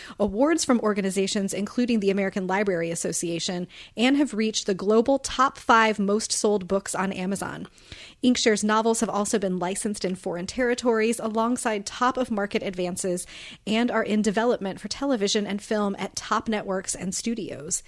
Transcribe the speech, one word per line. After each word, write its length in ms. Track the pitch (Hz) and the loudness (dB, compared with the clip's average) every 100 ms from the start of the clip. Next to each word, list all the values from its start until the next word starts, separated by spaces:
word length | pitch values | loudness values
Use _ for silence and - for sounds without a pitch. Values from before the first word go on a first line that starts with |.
| - - | -16 -2
awards 460 | 202 196 294 330 | -2 2 2 2
from 160 | - 240 | 2 2
organizations 720 | 214 202 190 185 190 214 196 | 2 0 0 0 0 0 -2
including 480 | - 202 - 247 233 | -2 -4 0 2 2
the 100 | 196 | 2
American 360 | 196 196 196 185 | 2 0 -2 0
Library 440 | 190 208 175 165 | 0 2 0 0
Association, 800 | 165 175 165 170 170 - 180 180 - - - | -2 -2 -2 -2 -2 -4 -4 -6 -12 -14 0
and 180 | 247 285 | 2 4
have 160 | 285 | 2
reached 300 | 214 220 - - | 2 0 0 -2
the 80 | |
global 440 | 185 196 220 233 277 | 0 4 4 4 2
top 400 | - - 262 - | 0 0 0 0
five 400 | - 226 220 214 | 4 6 6 2
most 340 | 196 208 - | 2 0 0
sold 340 | - 220 208 180 | 0 2 2 0
books 280 | 196 - | -2 -2
on 180 | - 196 | -4 -2
Amazon. 560 | 190 185 196 - 151 190 - - - - - | -2 -4 -4 -6 -10 -14 -16 -20 -20 -20 0
Inkshares 400 | 254 240 240 208 | 2 4 4 4
novels 360 | 214 214 226 226 | 2 2 2 2
have 80 | 202 | 0
also 300 | 202 202 220 | 0 0 0
been 200 | 196 185 | 0 -2
licensed 460 | 180 202 220 208 | -2 -2 -4 -4
in 100 | 190 185 | -4 -4
foreign 300 | 190 175 185 | -4 -4 -6
territories 720 | - 247 240 240 220 220 226 | -2 0 2 2 2 2 0
alongside 640 | 226 220 226 247 240 214 208 | -2 0 0 0 -2 -2 -6
top-of-market 760 | - 254 254 254 214 202 240 | 0 0 0 -2 -2 -2 -2
advances 640 | 202 180 180 180 190 180 - - - - - | -4 -4 -4 -2 -2 -2 -4 -14 -18 -12 -2
and 240 | 220 240 | 0 2
are 120 | 220 | 0
in 200 | - 214 | 0 2
development 580 | 214 202 240 214 196 - | 2 2 2 2 -2 -6
for 80 | 208 | -10
television 580 | - 277 247 202 214 202 | -4 -2 0 2 0 -2
and 140 | 202 | -6
film 320 | - 214 202 196 | -2 0 0 -2
at 160 | 196 - | -6 -8
top 320 | - 220 226 | -2 -2 0
networks 460 | 208 196 185 185 | -2 -2 -4 -4
and 180 | - 180 | -6 -6
studios. 680 | - 233 226 175 123 151 180 | -4 -4 -4 -6 -10 -6 -6